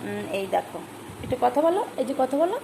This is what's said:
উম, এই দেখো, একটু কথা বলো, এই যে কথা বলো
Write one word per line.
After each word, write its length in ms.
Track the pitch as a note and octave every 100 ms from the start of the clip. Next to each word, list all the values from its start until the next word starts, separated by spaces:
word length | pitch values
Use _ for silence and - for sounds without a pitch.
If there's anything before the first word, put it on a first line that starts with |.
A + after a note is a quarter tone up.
উম, 200 | G3 G#3 G3+ G3
এই 80 | G3 F#3
দেখো, 220 | - E3 - - - -
একটু 120 | - B3 B3
কথা 140 | B3+
বলো, 200 | E4 F#4 A#4+ -
এই 60 | A#3
যে 80 | C#4
কথা 140 | C4 C#4
বলো 200 | E4+ A#4+